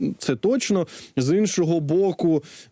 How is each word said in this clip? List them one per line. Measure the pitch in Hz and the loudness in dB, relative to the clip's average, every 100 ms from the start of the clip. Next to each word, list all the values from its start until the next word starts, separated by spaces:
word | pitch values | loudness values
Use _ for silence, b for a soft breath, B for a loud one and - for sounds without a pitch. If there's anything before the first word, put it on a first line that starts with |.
| - - | -6 -4
це | - 127 | -4 0
точно. | 196 262 - 196 165 B B - | 2 0 0 0 -2 B B -4
З | 127 185 | 0 2
іншого | 214 - 160 170 | 2 0 0 0
боку, | 147 170 196 170 170 156 - B B | 0 0 0 0 2 0 -2 B B